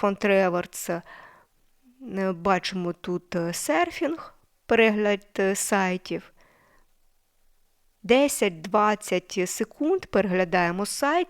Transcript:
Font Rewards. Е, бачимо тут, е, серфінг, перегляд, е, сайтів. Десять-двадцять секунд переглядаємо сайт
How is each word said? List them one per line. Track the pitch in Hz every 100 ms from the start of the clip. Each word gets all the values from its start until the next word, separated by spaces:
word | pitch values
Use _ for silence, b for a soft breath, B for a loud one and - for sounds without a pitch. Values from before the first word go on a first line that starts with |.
Font | 202 196 208
Rewards. | 190 185 175 180 - - 170 - B B B B _ _ _ 254 262 254 190
Е, | 190
бачимо | 170 190 180 - 190 175
тут, | 170 - 180 - 175
е, | 170
серфінг, | 175 - 311 349 - 302 320 - _ _ _ -
перегляд, | 226 220 208 208 202 - -
е, | 190
сайтів. | 196 - 202 185 185 - 170 - _ b b b b b _ _ _ _ _ _ _ _ _ _ _
Десять-двадцять | 190 254 285 - 208 165 180 208 208 208 - 180 - 196 180
секунд | - 220 - 302 381 -
переглядаємо | 202 190 180 180 180 170 180 202
сайт | - 285 339